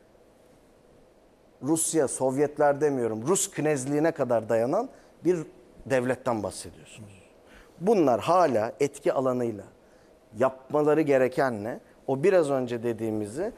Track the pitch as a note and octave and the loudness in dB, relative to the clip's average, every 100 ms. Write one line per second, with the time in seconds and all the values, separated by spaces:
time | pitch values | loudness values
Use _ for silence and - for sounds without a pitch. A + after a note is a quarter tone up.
0 | _ _ _ _ _ _ _ _ _ - | _ _ _ _ _ _ _ _ _ -20
1 | _ _ _ _ _ - B2+ D#3+ - D#3+ | _ _ _ _ _ -8 -2 0 0 0
2 | B2+ - C3 C3 D3 D3 D3 C#3 D3 C3+ | 0 0 0 0 0 2 2 2 0 0
3 | A2+ A2 B2 F#3+ - - D3+ D3 C3 D3 | -2 -2 -2 0 -2 -2 -2 -2 -2 0
4 | E3 D#3 B2 A#2 G#2+ A2+ A#2 F#3 C4 - | 0 0 0 0 0 0 0 -2 -4 -10
5 | - - D#3+ F3+ D3+ - - - A#2 C3 | -20 -6 -2 -2 -4 -14 -20 -16 -4 -2
6 | B2 B2 B2+ A2+ G2 - F2+ E2 D2+ - | 0 -2 -2 -4 -4 -8 -14 -18 -20 -20
7 | G#2+ G2+ - _ - - - - F3 A3 | -20 -20 -20 _ -20 -20 -20 -4 0 4
8 | C#3+ A2+ G2+ F3+ E3 A#2 A2+ - C#3+ - | 4 2 4 4 4 2 -2 -2 -4 -2
9 | F3+ C#3+ C3 B2+ A#2 G#2 F#2+ - _ _ | -2 0 0 -2 -4 -6 -14 -20 _ _
10 | _ _ _ G#2+ C3 - - D3 D3+ D3+ | _ _ _ -2 -2 -2 -4 0 2 2
11 | D3 C3+ B2+ - C3+ A2 G#2+ D#3 - _ | 4 4 2 2 -2 -2 -8 -10 -14 _
12 | - C3+ F3 F#3 D3 C3+ B2 A#2+ A#2 A2 | -6 0 2 4 2 0 -2 -4 -4 -4
13 | A2+ G#2+ G#2 B2+ G#3 | -4 -4 -6 -8 -8